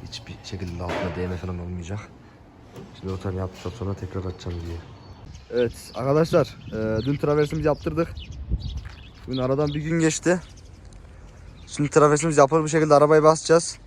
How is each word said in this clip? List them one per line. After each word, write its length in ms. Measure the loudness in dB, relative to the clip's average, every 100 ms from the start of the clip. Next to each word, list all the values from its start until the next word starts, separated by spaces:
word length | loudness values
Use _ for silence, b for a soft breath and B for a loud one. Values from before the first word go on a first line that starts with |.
| -14
Hiçbir 280 | -14 -14 -16
şekilde 400 | -12 -10 -8 -8
altına 320 | -6 -4 -4 -4
değme 220 | -6 -6
falan 220 | -6 -8
olmayacak. 400 | -8 -10 -8 -10 -12 -20 B B -20 -20 -20 -20 -18 -12
Şimdi 140 | -8
o 40 | -6
tane 180 | -4 -4
yaptıktan 340 | -6 -6 -10
sonra 240 | -8 -6
tekrar 260 | -6 -6 -8 -8
açacağım 320 | -8 -8 -8 -8
diye. 100 | -10 -12 -20 -20 -20 -18 -18 -6
Evet 200 | 0 0 -2 -14 -6
arkadaşlar, 640 | -2 0 2 2 0 -4 -12
e, 380 | -6 -2 -2 -2
dün 120 | -2
traversimizi 500 | 0 2 0 0 0
yaptırdık. 460 | 0 -2 -2 -4 -4 -14 -14 -6 -6 -6 -10 -12 -16 -20 -18 -8
Bugün 100 | -4
aradan 300 | 0 2 0
bir 140 | -2
gün 180 | -2 2
geçti. 400 | 2 2 0 0 -2 -18 -20 -20 -20 -20 -20 -20 -20 -20 -20 -20 -16
Şimdi 220 | -4 2
traversimiz 480 | 6 6 4 2 6
yapılır 260 | 6 6
bir 60 | 2
şekilde 240 | 2 6
arabayı 300 | 6 8 8
basacağız. 540 | 8 4 4 4 4 -10